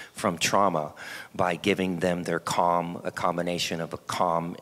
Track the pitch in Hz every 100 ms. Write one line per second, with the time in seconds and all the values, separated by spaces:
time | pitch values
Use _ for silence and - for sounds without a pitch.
0 | - - 107 85 - 101 101 82 76 -
1 | - - - - 90 85 101 95 92 85
2 | 90 87 87 85 - - 87 87 85 87
3 | 92 - 92 85 87 87 - 85 82 78
4 | - - 90 82 85 -